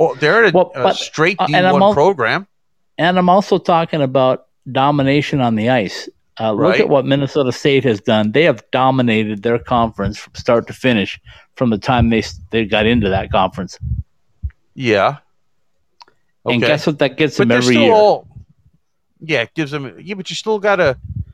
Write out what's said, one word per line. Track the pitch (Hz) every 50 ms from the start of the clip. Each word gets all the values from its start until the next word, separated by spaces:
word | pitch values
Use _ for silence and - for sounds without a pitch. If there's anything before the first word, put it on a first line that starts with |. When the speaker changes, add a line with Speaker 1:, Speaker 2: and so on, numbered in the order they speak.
| 165 147 127 131
Speaker 1:
they're | 151 147 185 226 233
a, | 190
Speaker 2:
Well, | 160 185 175 - -
Speaker 1:
a | 135 123
Speaker 2:
but, | 117 -
Speaker 1:
straight | - - - - 147 156 180 208 170
Speaker 2:
uh, | 185 143 156
and | 185 180
I'm | 185 185
Speaker 1:
D | 190
one | 196
Speaker 2:
al- | 208 208
Speaker 1:
program. | - 147 190 196 143 113 113 135 180 196 - _ _ _ _ _ _ _ _ _
Speaker 2:
And | - 151 175 180 185
I'm | 180 175
also | 180 208 196 - 202
talking | 170 - - 175 165 165 - - 156
about | 139 127 131 135 127 131 127 - _ _ _ _ _ 131
domination | 123 131 135 143 147 143 135 135 139 147 143 - 156 139
on | 123 117 113
the | 107 107 120
ice. | 127 120 95 85 - - - - - _ _ _ _
Uh, | - 113 110
look | 107 104 - - 113
Speaker 1:
Right. | 139
Speaker 2:
at | - -
what | 147 135 127
Minnesota | 135 139 143 139 131 - 151 135 127 120
State | - - 151 139 135 127
has | 131 107 98
done. | - 123 110 107 107 107 104
They | 139 165
have | 160 120 107 - _
dominated | - 127 131 131 131 131 123 117 107 110 107 107 110 101 98
their | 117 117
conference | 120 - - 127 117 117 110 - - 98 98 104
from | - - - -
start | - - - 120 117 -
to | - 104
finish | - - 127 120 101 92 - - - _ - - - _ _ _
from | - 131 117
the | 110
time | 98 - - 127 120 117 113
they | 113 110
s-, | 101 - - - - -
they | - 117 110
got | 95 107 104 107
into | 110 123 120 104 95
that | 95 95 98 -
conference. | 113 101 95 95 - - 92 - - - - - - - - _ _ _ _ _ _ _ - - - _ _ _ _
Speaker 1:
Yeah. | - 131 117 104 98 95 127 143 - _ _ _ _ _ _ _ _ _ _ _ _ _ _ _ _ - - _ _ _ _ _ _ -
Speaker 2:
And | - 123 120
Speaker 1:
Okay. | 113
Speaker 2:
guess | 120 151 151 -
what | 170 147 -
that | 147 135 131
gets | - 156 135 -
Speaker 1:
But | - 131
Speaker 2:
them | 117
Speaker 1:
they're | 120 123
Speaker 2:
every | 123 123 123
Speaker 1:
still | 117 113
Speaker 2:
year? | - 220
Speaker 1:
all, | 214 214 202 160 - - - - - - _ _ _ _ _ _ _ _ _ _ _ _ _ _ _
yeah, | 160 156 151 123 113
it | - _
gives | 160 156 135
them. | 147 147 139 117 85 -
Yeah, | 143 175 208
but | 190 180 -
you | 170
still | - - 220 220 202
gotta. | 185 214 196 180 170 139 123 - - - - - - -